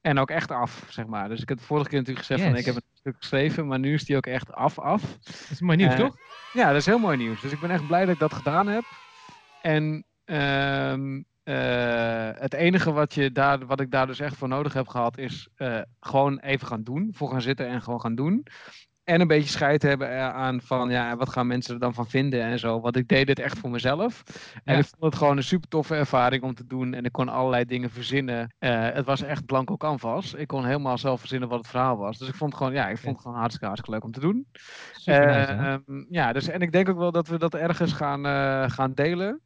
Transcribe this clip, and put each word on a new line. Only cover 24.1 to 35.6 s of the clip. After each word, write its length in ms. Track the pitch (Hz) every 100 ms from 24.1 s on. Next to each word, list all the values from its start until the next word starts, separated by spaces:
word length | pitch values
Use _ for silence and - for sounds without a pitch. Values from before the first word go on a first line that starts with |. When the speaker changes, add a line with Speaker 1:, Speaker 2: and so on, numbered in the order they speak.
| - - - - -
Speaker 1:
En 100 | -
Speaker 2:
Ja. 60 | 139
Speaker 1:
ik 60 | 147
vond 180 | - 160
het 20 |
gewoon 220 | 139 147 139
een 60 |
super 260 | 127 185 -
toffe 260 | 160 139
ervaring 480 | 156 143 135 123 131
om 120 | 131
te 120 | 117 123
doen. 280 | 131 127
En 100 | 127
ik 80 | 123
kon 160 | 120 127
allerlei 360 | 113 131 123
dingen 260 | 120 123 123
verzinnen. 640 | 113 120 135 131 120 117 _
Eh, 300 | 131 117 117
het 120 | 131 131
was 160 | 135
echt 240 | 143 147 127
blanco 300 | 135 127 -
canvas. 580 | 156 139 117 123 190
Ik 120 | 147 147
kon 180 | 139
helemaal 340 | 123 143 135 120
zelf 200 | 139 123
verzinnen 280 | - 131 123
wat 100 | 120
het 100 | 117
verhaal 280 | 127 131 117
was. 220 | 101 113
Dus 100 | 131
ik 60 |
vond 160 | 135 151
het 60 | -
gewoon, 120 | 135
ja, 80 | 139 101
ik 80 | 110
vond 40 |
het 100 | 131
Speaker 2:
Vet. 60 | 135
Speaker 1:
gewoon 140 | 123 120
hartstikke, 300 | 113 - 107
hartstikke 280 | 101 - 110
leuk 80 |
om 80 | 113
te 80 | 113
doen. 260 | 156 226 285 - - - -
Speaker 2:
Super 340 | - - 143 143
nice, 260 | 139 139
hè? 140 | 139